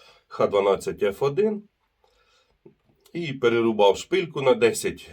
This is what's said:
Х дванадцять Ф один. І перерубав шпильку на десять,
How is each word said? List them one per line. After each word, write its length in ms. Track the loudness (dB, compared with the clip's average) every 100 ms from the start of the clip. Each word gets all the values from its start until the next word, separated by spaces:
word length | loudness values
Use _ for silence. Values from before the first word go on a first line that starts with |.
| _ _ _
Х 200 | -4 0
дванадцять 560 | 2 2 0 -2 -4
Ф 200 | -4 -2
один. 400 | -4 0 -2 -4 -10 _ _ _ _ _ _ _ _ _ -20 _ _ _ _
І 200 | -10 -10
перерубав 640 | -2 0 2 2 4 4 2
шпильку 440 | -2 -2 -2 -2
на 120 | 0
десять, 580 | 4 2 0 -6 -8 -14